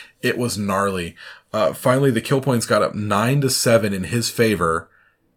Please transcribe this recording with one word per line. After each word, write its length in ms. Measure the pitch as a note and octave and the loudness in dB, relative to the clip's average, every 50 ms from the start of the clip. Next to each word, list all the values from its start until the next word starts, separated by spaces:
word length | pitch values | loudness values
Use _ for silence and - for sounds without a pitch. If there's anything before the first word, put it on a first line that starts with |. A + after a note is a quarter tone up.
| - - _ _ | -20 -20 _ _
it 160 | - B2 - - | -4 -2 -2 -2
was 200 | B2 A2+ F2+ G2+ | -2 -4 -4 -4
gnarly. 560 | G#2 G2+ F#2+ G2 G2 G2+ F#2+ F2+ F2 E2+ - - - - - - _ _ | -2 -2 0 0 0 0 -2 -4 -6 -8 -10 -14 -18 -20 -20 -20 _ _
Uh, 200 | - G#2+ G2+ C#2+ | -2 0 0 0
finally, 380 | - - - C3 B2+ C3+ C#3+ C#3 | 0 0 0 2 2 4 2 2
the 100 | A#2 A2+ | 0 0
kill 200 | - - D3 - | -2 -2 -2 0
points 260 | - C#3+ B2 A#2 - | 0 0 0 0 0
got 160 | - A2+ G#2 | 0 2 2
up 120 | G#2 - - | 2 0 -2
nine 460 | G#2 G#2 G#2 G#2 G2+ A2 B2 C#3 D3 | -4 -4 0 0 0 2 2 2 2
to 80 | C#3 C3 | 0 0
seven 420 | - - - B2+ A#2 A2 G#2+ G#2 | 0 0 2 4 4 4 4 0
in 120 | G2 F#2 F2+ | -2 -4 -4
his 260 | D#2 A#2 A#2+ A2+ - | -4 -2 -2 -2 -2
favor, 580 | - - A#2 A2+ G#2 E2 F2 E2 E2 E2 - - _ _ _ _ _ _ _ _ _ | 0 0 2 2 2 2 0 0 0 -2 -6 -10 _ _ _ _ _ _ _ _ _